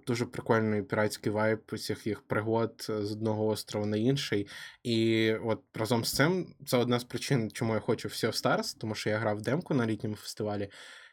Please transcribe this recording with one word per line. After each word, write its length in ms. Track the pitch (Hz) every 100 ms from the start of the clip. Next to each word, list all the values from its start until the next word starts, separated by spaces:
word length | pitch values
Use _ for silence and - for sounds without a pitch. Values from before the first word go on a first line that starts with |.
| -
дуже 200 | 117 120
прикольний 560 | - - 113 110 104
піратський 500 | 95 107 107 - -
вайб 280 | 104 110 110 -
усіх 340 | 107 - 104 113
їх 140 | 104
пригод, 640 | - 110 107 113 113 - -
е, 120 | 107 104
з 80 |
одного 340 | 107 110 107 107
острова 400 | 107 - 107 104
на 100 | 107
інший. 500 | 117 139 - 104 101 - - -
І 500 | 123 113 113 113 110 110 120
от 160 | 107 - -
разом 300 | 110 120 113
з 80 |
цим, 420 | - 147 185 - - -
це 100 | 127
одна 220 | 120 120
з 60 | 120
причин, 460 | 117 - 135 107
чому 240 | - 113 107
я 60 |
хочу 280 | 101 110 104
в 40 |
Sea 140 | - 113
of 160 | -
Stars, 340 | 123 175 226 -
тому 160 | 110 107
що 160 | -
я 80 | 107
грав 240 | 110 104
демку 320 | 110 143 - 147
на 120 | 117
літньому 300 | 107 110 107
фестивалі, 520 | - - 107 104 98 - - - -